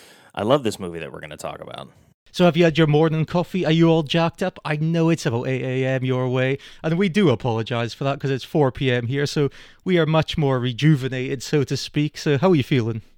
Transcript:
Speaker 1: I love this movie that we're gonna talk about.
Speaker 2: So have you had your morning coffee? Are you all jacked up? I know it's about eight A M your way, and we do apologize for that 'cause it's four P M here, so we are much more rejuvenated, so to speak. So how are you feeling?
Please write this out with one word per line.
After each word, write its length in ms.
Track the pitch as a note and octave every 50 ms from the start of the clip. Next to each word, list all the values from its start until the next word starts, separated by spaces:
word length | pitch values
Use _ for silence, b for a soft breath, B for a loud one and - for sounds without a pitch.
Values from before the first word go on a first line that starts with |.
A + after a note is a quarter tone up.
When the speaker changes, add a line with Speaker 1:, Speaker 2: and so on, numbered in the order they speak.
| B B B B B B _
Speaker 1:
I 100 | - G2+
love 200 | A2 C3+ D#3 B2+
this 160 | G#2+ F#2+ -
movie 200 | G2 F2 E2+ E2+
that 120 | D#2+ C#2+
we're 80 | - D#2+
gonna 160 | D#2 D2+ D2+
talk 240 | D2+ - D#2 - -
about. 300 | - - - - C2+ B1+ - _ _ _ _ _ _ _
Speaker 2:
So 140 | - - F3+
have 100 | F3 C#3
you 80 | E3 F3
had 140 | E3 D3+ D#3
your 100 | E3 D3+
morning 380 | D3+ D3+ D#3+ E3 D3+ D#3+ D#3
coffee? 400 | - - F3 E3 - - F#3 D#3+
Are 80 | D3 D#3+
you 160 | E3 E3 E3
all 140 | E3 D#3+ D#3+
jacked 380 | C3+ - E3+ E3 E3 - -
up? 160 | F#3+ F#3 - - -
I 140 | D3+ D#3 D3+
know 320 | D#3 D#3+ E3+ E3+ E3 E3
it's 160 | E3 - -
about 240 | C#3 A#2 A#2+ B2+ C3
eight 120 | C3 B2+
A 240 | C3 C3 B2+ C3 C3
M 200 | C3 C3 C3 B2
your 240 | B2+ B2+ B2+ B2+ B2+
way, 300 | B2 C3 B2+ C3 C#3 C3+ B B B B
and 160 | - E3 D#3+ E3+
we 120 | G#3 G3
do 180 | D3 G#3 G#3 D#3
apologize 680 | A#2 - - B2+ A2+ A2+ A2+ - A#2+ A#2 A#2+ A2+ -
for 120 | - C#3+
that 160 | C#3 C#3 -
'cause 100 | - C#3
it's 140 | C3+ B2+ -
four 260 | - - E3 D3 C3
P 180 | - - - C3
M 180 | B2 B2 A#2 A2+
here, 180 | C3+ C#3 C#3+
so 240 | C#3 - D#3 C#3+ C#3 B B B B B B -
we 140 | F#3 F#3 F3
are 80 | D#3+
much 320 | D3+ D#3+ D#3 D3+ - - -
more 240 | D3+ C3+ C3 B2+
rejuvenated, 840 | A#2+ B2 B2 G#2+ C#3 D#3 D#3 C3 B2+ C3 C3 B2+ B2+ C3+ C#3+ B2 -
so 220 | - - D3+ C3
to 100 | - C#3+
speak. 420 | B2+ - - - D3 D3 D3+ - -
So 200 | - D#3+ C#3+ C3
how 140 | - F#3+
are 40 | F#3
you 80 | D3 B2
feeling? 380 | - D3 B2+ A2 A#2 A2 A2 - - _